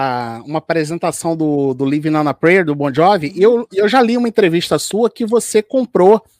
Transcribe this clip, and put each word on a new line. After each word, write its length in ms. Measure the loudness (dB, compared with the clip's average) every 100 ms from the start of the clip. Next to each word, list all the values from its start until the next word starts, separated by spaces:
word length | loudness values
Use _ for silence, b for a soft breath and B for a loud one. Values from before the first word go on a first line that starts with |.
| -2 -4 -6 -10
a, 60 |
uma 160 | -8 -8
apresentação 760 | -4 -4 -4 -4 -6 -4 -6 -2
do, 380 | -2 0 -2
do 120 | -2 -2
Living 300 | -2 -2 -2
on 120 | -2
a 60 |
Prayer, 320 | 0 2 2 2
do 100 | -2
Bon 180 | -2
Jovi, 380 | 2 2 2 -2 2
e 60 |
eu, 260 | 2 2 -2
eu 140 | -2 2
já 120 | 2
li 160 | 2 0
uma 100 | 0
entrevista 520 | 0 0 0 -2 -4
sua 300 | -2 -2 -2
que 160 | -2 -2
você 360 | -2 0 -2
comprou 600 | 0 -4 -2 2 4 4 0